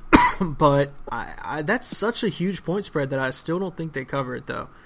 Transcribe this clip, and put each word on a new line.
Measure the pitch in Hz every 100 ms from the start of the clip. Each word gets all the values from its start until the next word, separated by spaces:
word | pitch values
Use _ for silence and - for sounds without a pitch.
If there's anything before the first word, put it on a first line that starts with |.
| -
<coughs> | - 988 -
but | 180 139 151 139 143 - -
I, | 117 - -
I, | - 143
that's | 156 233 -
such | - 214 233
a | 226
huge | - 180 190
point | - 190
spread | 202 156 135
that | 135
I | 131
still | 127 - 170
don't | 190 175
think | 160
they | 151
cover | 131 139 127 123
it, | -
though. | - - -